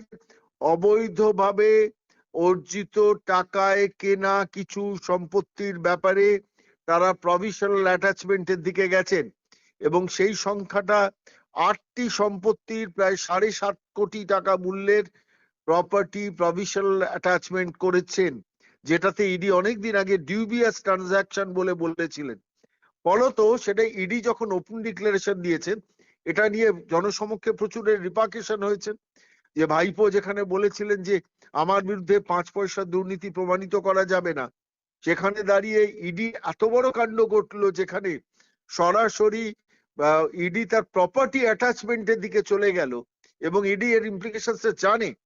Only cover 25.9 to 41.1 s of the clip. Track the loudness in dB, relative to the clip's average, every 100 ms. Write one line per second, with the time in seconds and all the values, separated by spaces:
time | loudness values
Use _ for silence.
25.9 | _ _ _ -4 0 0 4 2 2 -2
26.9 | 0 0 -4 -6 -4 -4 -2 -4 -2 0
27.9 | 0 0 -2 -2 -4 -6 -4 -2 -4 -6
28.9 | -12 _ _ _ _ _ -2 2 2 0
29.9 | 2 2 2 -2 -4 -2 0 0 -2 -4
30.9 | -2 0 -2 -2 _ _ -2 2 0 0
31.9 | -4 0 0 2 -2 -2 -6 -6 -6 -4
32.9 | -4 -4 -8 -8 -6 -2 -2 -2 -2 2
33.9 | 2 2 0 0 -4 -8 _ _ _ _
34.9 | _ -2 0 0 -2 2 2 2 2 2
35.9 | 0 -8 -6 -6 -6 -8 0 2 2 2
36.9 | 0 -2 0 2 2 0 -2 0 0 -4
37.9 | -4 -6 -8 -12 _ _ _ _ 0 2
38.9 | 4 2 2 2 2 -6 -10 _ _ _
39.9 | 0 2 4 2 -2 -4 -4 0 0 2
40.9 | 0 2